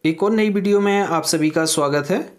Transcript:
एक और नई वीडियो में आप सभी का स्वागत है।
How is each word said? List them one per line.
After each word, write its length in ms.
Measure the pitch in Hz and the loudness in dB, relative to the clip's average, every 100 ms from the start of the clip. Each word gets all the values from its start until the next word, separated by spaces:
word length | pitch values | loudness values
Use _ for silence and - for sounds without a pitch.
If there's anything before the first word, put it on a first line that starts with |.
| 160 | -2
एक 160 | 160 | 0
और 100 | 202 | 0
नई 180 | 220 214 | 2 2
वीडियो 300 | 202 196 202 | 0 2 2
में 200 | 202 202 | 2 0
आप 240 | 196 165 | 0 -2
सभी 240 | 156 165 151 | 0 0 0
का 140 | 160 160 | 0 0
स्वागत 440 | 160 143 147 143 | 0 0 -2 -2
है। 80 | 208 - | -4 -4